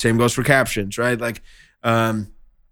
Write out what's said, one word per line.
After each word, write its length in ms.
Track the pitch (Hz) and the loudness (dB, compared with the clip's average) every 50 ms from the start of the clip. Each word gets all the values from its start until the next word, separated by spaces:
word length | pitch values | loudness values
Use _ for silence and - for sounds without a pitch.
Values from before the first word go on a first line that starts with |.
Same 160 | - 113 113 | 0 2 2
goes 160 | 117 120 120 | 4 2 2
for 120 | - 131 117 | 0 0 2
captions, 540 | - 135 135 120 - - 107 101 98 - 117 | 2 2 2 2 0 -2 -6 -6 -6 -4 -4
right? 220 | 117 123 123 110 | -2 -2 -2 -2
Like, 220 | 120 117 110 - - - - - - _ _ _ | -4 -6 -8 -10 -14 -20 -20 -20 -20 _ _ _
um, 460 | - 117 113 113 113 113 110 107 104 - - - - - _ _ _ _ | -2 0 2 2 2 0 0 -4 -6 -8 -12 -20 -20 -20 _ _ _ _